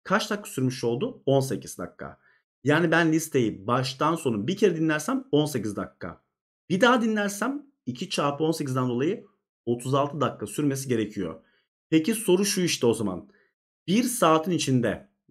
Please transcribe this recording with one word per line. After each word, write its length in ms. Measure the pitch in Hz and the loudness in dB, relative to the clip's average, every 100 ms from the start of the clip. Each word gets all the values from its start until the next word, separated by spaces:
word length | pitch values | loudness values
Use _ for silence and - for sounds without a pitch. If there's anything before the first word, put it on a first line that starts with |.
kaç 260 | - 202 214 | -2 -2 -2
dakika 200 | 208 - | -6 -8
sürmüş 340 | - 131 127 | -4 -2 -2
oldu? 400 | 120 120 247 - - | -2 -2 -4 -4 2
On 140 | 135 | 2
sekiz 380 | 135 98 - - | 2 -6 -8 -12
dakika. 460 | 90 - 69 - _ _ _ _ | -14 -12 -16 -16 _ _ _ _
Yani 280 | 135 151 170 | 0 2 4
ben 220 | 165 165 | 4 4
listeyi 540 | 160 - 135 110 92 98 | 2 0 0 0 -2 -2
baştan 480 | 127 127 - 156 165 | 0 -2 -2 0 0
sona 320 | 131 107 117 | -2 -2 -2
bir 100 | 196 | 2
kere 180 | 202 165 | 2 4
dinlersem 520 | 160 151 185 262 - | 0 0 -2 -4 2
on 140 | 147 151 | 2 2
sekiz 300 | 127 104 98 | 0 -4 -6
dakika. 460 | 90 - 90 - _ _ _ _ - | -8 -10 -14 -14 _ _ _ _ -4
Bir 120 | 180 | 4
daha 200 | 240 247 | 4 4
dinlersem 640 | 226 214 202 - 247 285 - _ - | 2 0 -2 -4 -4 -6 -10 _ -10
iki 240 | 120 185 | -8 -6
çarpı 340 | - 147 139 | -2 0 0
on 80 | 156 | 0
sekizden 360 | 160 139 127 127 | 0 -2 -2 0
dolayı 380 | 120 151 233 - _ _ _ 117 | 0 0 -2 -8 _ _ _ -4
otuz 280 | 120 131 | -4 0
altı 280 | 135 147 151 | 0 0 0
dakika 260 | 120 - 107 | -2 -2 -8
sürmesi 400 | - 147 135 135 | -2 -2 0 -2
gerekiyor. 540 | 113 107 101 82 80 _ _ _ _ - | 0 -2 -4 -8 -8 _ _ _ _ 0
Peki 240 | 160 160 | 2 2
soru 320 | 220 - 180 202 | 0 2 2 2
şu 160 | 185 | 0
işte 240 | 170 - 120 | 0 2 2
o 80 | |
zaman. 360 | 113 101 90 - _ _ _ _ _ - | 2 -2 -6 -12 _ _ _ _ _ -2
Bir 160 | 214 | 0
saatin 480 | - - 165 160 185 | 0 2 4 4 2
içinde, 580 | 160 - 127 113 87 - _ _ | -2 2 2 2 -4 -10 _ _